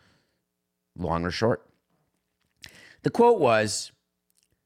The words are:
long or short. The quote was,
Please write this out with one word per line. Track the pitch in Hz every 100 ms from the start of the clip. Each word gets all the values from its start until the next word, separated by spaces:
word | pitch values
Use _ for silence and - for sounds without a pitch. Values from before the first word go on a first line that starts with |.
| _ _ _ _ _ _ _ _ _ -
long | 85 85 87
or |
short. | - 110 - _ _ _ _ _ _ _ _ _ _ - - - _
The | 151
quote | - 233 226
was, | 135 110 107 101 - _ _ _ _ _ _ _